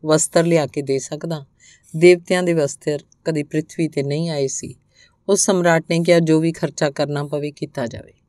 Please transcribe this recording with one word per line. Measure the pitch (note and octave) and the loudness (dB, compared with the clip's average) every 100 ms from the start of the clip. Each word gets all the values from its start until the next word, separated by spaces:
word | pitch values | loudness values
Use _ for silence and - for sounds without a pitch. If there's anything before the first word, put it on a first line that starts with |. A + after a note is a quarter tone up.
ਵਸਤਰ | D#3 D#3 - E3+ E3+ | 0 0 2 2 4
ਲਿਆ | E3 C#3+ | 2 0
ਕੇ | - | -4
ਦੇ | C#3 C3+ | -4 -4
ਸਕਦਾ।" | - D3+ E3 D#3+ C#3 _ _ _ _ D#3+ | -4 -10 -8 -8 -10 _ _ _ _ 4
ਦੇਵਤਿਆਂ | F3 F3+ E3+ F3+ | 6 6 2 0
ਦੇ | F3+ | 0
ਵਸਤਰ | E3 C#3+ - - D3 - _ | 0 0 -2 -6 -6 -8 _
ਕਦੇ | - D#3+ | -6 -4
ਪ੍ਰਿਥਵੀ | D3 D#3 D#3+ - D#3+ | -4 -4 -6 -4 -4
'ਤੇ | D#3 | -2
ਨਹੀਂ | C#3 C#3+ E3 | -4 -4 -4
ਆਏ | D3+ C3+ | -2 -4
ਸੀ। | - - - _ _ _ _ - | -4 -12 -16 _ _ _ _ -2
ਉਸ | G3 | 0
ਸਮਰਾਟ | - F#3+ F3 E3 - | 2 2 4 2 2
ਨੇ | E3+ | -2
ਕਿਹਾ, | E3+ E3+ | 4 4
"ਜੋ | E3 D#3+ | 4 2
ਵੀ | D#3+ | 2
ਖਰਚਾ | D#3+ E3 - D3+ | -2 -8 -2 -4
ਕਰਨਾ | C#3+ D3 C#3+ | -2 -4 -4
ਪਵੇ, | C#3+ D3 D3 | -4 -6 -6
ਕੀਤਾ | D3 D3 - A#2+ | -8 -12 -8 -8
ਜਾਵੇ। | - - _ | -8 -18 _